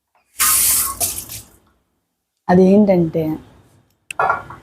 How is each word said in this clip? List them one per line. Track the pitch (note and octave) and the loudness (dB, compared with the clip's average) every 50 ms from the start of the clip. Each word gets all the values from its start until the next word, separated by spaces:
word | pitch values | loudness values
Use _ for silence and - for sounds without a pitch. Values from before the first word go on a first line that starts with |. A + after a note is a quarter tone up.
| _ _ _ _ _ _ _ - - - - - - - - - - - - - - - - - - - - - - _ _ _ _ _ _ _ _ _ _ _ _ _ _ _ _ _ _ _ _ - F3+ | _ _ _ _ _ _ _ -6 -4 -2 -2 0 0 -2 -2 -2 -4 -6 -8 -8 -8 -8 -8 -10 -14 -16 -16 -18 -18 _ _ _ _ _ _ _ _ _ _ _ _ _ _ _ _ _ _ _ _ 2 4
అదేంటంటే | F#3 F#3 F#3 G3 G#3 G#3 G3+ F#3 F3 E3+ D#3+ D#3 E3 D#3+ D#3 D#3 - - - _ _ _ _ _ _ _ _ _ _ _ - - - - - - - - - - - | 4 6 6 6 6 4 4 4 2 0 0 -2 -4 -4 -4 -6 -8 -10 -16 _ _ _ _ _ _ _ _ _ _ _ -12 -8 -4 -4 -4 -4 -6 -8 -14 -20 -20